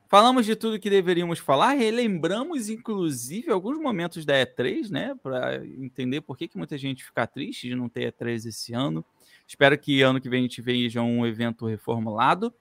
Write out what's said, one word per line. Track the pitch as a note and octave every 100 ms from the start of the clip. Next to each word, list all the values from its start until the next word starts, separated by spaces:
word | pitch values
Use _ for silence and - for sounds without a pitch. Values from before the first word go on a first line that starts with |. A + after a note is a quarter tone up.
| -
Falamos | G3 A#3 B3+ G#3+
de | A3
tudo | A3+ G#3+
que | G#3
deveríamos | G3 F3+ F3 F3 E3+
falar, | - C#3 A3
relembramos, | C#4 A3 A#3 A#3 F3+ E3 G#3 D4+ D4+ G#3
inclusive, | A3 A#3 G3+ E3 C3 A#2+ F#3+ E4
alguns | G3 G3 D#4
momentos | D4+ G3 E3+ E3+ D3
da | C#3
E | B2
três, | - B2+ D4 A3+
né, | C#3 G#3+ C4
pra | C3+ B2+ B2+ C3 C3+
entender | C3 C3 - B2+ C#3+
por | D3+ C3+
que | E3+
que | G3
muita | D#3+ D3
gente | C3+ C3
fica | - - A#2
triste | - F3 - B2
de | B2+
não | A#2+
ter | B2+
E | A#2+
três | - A#2 A#2 A#2
esse | A2 -
ano. | A#2 D3 D#3+ - _ _ - -
Espero | - C#3 C#3+
que | D3 C#3
ano | C3 C3
que | B2+
vem | B2+
a |
gente | B2 -
veja | A#2+ B2 A#2+ A#2+
um | A#2 A#2+ A#2
evento | A2 A#2 A2+ A2+
reformulado. | A2 - A#2 A2+ G#2+ C3 F3 A#3 -